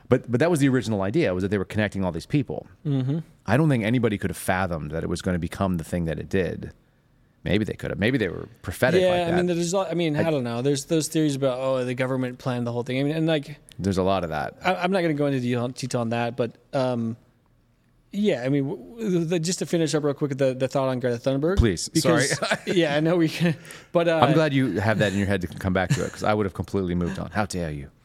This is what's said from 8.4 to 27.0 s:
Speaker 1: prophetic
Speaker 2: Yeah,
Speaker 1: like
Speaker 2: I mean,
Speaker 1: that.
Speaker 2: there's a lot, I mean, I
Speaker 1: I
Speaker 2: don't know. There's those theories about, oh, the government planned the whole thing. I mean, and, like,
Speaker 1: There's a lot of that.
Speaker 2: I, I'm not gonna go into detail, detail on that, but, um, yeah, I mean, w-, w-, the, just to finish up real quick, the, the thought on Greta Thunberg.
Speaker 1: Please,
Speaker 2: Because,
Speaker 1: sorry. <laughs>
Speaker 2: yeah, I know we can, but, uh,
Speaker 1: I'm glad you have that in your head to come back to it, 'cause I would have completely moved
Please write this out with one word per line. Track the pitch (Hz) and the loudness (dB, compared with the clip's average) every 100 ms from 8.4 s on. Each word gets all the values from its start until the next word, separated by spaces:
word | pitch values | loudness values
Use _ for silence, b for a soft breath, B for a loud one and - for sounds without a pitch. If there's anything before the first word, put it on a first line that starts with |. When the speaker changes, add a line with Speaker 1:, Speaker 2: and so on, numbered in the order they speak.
| 82 - | -12 -14
Speaker 1:
prophetic | - - 123 170 | -10 0 4 4
Speaker 2:
Yeah, | 185 | 4
Speaker 1:
like | 175 170 | 2 2
Speaker 2:
I | 175 | 0
mean, | 180 | 2
Speaker 1:
that. | |
Speaker 2:
there's | 170 170 | 0 0
a | 190 | 0
lot, | 185 | -2
I | |
mean, | 170 165 147 | 0 0 0
I | 160 | 0
Speaker 1:
I | |
Speaker 2:
don't | 147 | 0
know. | 120 117 | -2 -2
There's | 139 143 | 0 -2
those | - 165 147 | 0 -2 0
theories | 160 156 | 0 0
about, | 135 135 127 | 2 -2 0
oh, | 131 131 127 | 0 0 0
the | |
government | 123 127 131 127 123 | -2 -2 0 -2 -4
planned | 139 123 120 | -4 -2 -2
the | |
whole | 120 | -4
thing. | 120 127 | -2 -2
I | |
mean, | 143 156 | 0 0
and, | 160 | 0
like, | 156 139 143 - - | 0 -4 -16 -18 -4
Speaker 1:
There's | 185 135 | -2 2
a | |
lot | 92 95 | 2 2
of | 85 | 0
that. | 78 65 - | -4 -4 -4
Speaker 2:
I, | 175 | -2
I'm | 185 180 | 0 0
not | 190 | 0
gonna | 170 | 0
go | 143 | 0
into | 143 135 | 0 0
detail, | 123 123 123 | 0 -2 -2
detail | 123 127 123 | -6 -6 -2
on | 113 | -2
that, | 117 120 120 | -2 -2 -2
but, | 117 - _ | -4 -4 _
um, | 143 127 123 113 113 _ _ _ _ _ _ _ _ _ | -2 0 0 -4 -6 _ _ _ _ _ _ _ _ _
yeah, | 196 208 139 | 0 0 2
I | 127 | 2
mean, | 143 139 | 0 0
w-, | 214 240 233 | -6 -12 -6
w-, | 214 180 165 | 0 0 0
the, | 175 | 0
just | 160 185 | -2 -4
to | 170 | -2
finish | 175 160 | 0 2
up | 156 | 2
real | 147 | 0
quick, | 135 143 135 | -2 -4 0
the, | 135 | 0
the | 127 131 | 2 0
thought | 143 131 | 0 0
on | 127 | 0
Greta | 123 120 | -2 -2
Thunberg. | 135 135 156 196 | 0 0 0 4
Speaker 1:
Please, | 117 85 - | 4 2 -2
Speaker 2:
Because, | 165 - 160 135 | 0 4 4 4
Speaker 1:
sorry. | 143 202 208 - | 0 -2 -2 0
<laughs> | 185 | 2
Speaker 2:
yeah, | 156 147 | 2 2
I | |
know | 160 180 | 2 2
we | 160 | 2
can, | - 170 - B B B | 2 0 0 B B B
but, | 175 170 | 0 2
uh, | 160 | 4
Speaker 1:
I'm | 151 | 6
glad | 156 156 | 6 4
you | 139 131 92 | 2 2 2
have | 101 107 | 2 2
that | 104 | 2
in | 98 | 2
your | 98 | 2
head | 98 | 0
to | 87 | -2
come | - 98 | -4 0
back | 92 90 | 0 2
to | - | 0
it, | 87 | -2
'cause | - | -2
I | 95 | 0
would | 107 98 | 2 0
have | |
completely | - 90 98 90 | -4 -4 -2 0
moved | 87 | 0